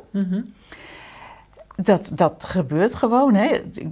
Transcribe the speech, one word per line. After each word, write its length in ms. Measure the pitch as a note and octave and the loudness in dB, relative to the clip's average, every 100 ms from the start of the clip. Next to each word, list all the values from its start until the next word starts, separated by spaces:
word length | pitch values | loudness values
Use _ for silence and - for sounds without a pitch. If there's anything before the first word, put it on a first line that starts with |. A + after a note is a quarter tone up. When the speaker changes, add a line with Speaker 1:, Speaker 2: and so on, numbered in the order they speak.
| - | -4
Speaker 1:
Mhm. 320 | G3+ F#3 F#3 A#3 - - - - - - - - - _ - - - | -4 -2 -4 -6 -14 -20 -20 -20 -20 -20 -20 -20 -20 _ -20 -14 -4
Speaker 2:
Dat, 360 | F#3+ F3+ - | 2 2 0
dat 300 | D3+ D#3+ - | 0 0 0
gebeurt 500 | - F#3 C3 D3+ G#3+ | -4 -4 -2 0 0
gewoon, 400 | - A#3 A#3+ C#4 | 0 0 2 4
hè. 120 | G3+ A#3+ | 4 2
Ik 180 | - - - D#3+ | 0 -4 -12 -12